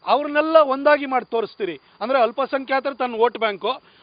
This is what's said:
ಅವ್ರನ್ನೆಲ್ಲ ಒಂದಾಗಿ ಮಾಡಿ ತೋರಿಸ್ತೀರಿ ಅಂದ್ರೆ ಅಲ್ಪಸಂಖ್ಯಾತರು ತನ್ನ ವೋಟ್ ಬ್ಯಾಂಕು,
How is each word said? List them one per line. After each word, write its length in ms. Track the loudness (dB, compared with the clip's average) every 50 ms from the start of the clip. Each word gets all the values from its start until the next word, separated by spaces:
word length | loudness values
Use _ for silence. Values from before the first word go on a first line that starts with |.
| 0
ಅವ್ರನ್ನೆಲ್ಲ 500 | 2 2 2 2 0 0 0 2 4 6
ಒಂದಾಗಿ 500 | 4 6 4 2 0 4 2 2 2 0
ಮಾಡಿ 240 | -2 -4 -4 -4 -4
ತೋರಿಸ್ತೀರಿ 500 | -4 -4 -4 -6 -6 -8 -8 -8 -8 -10 _ _ _ -10
ಅಂದ್ರೆ 220 | -4 -2 2 2
ಅಲ್ಪಸಂಖ್ಯಾತರು 720 | 2 2 0 -2 -4 -4 -4 -6 -4 -2 -2 -2 -2 -4 -4
ತನ್ನ 220 | -4 -4 -4 -2
ವೋಟ್ 220 | 0 0 0 0 -2
ಬ್ಯಾಂಕು, 440 | -4 -4 -4 -4 -4 -6 -6 -6 _ _ _ _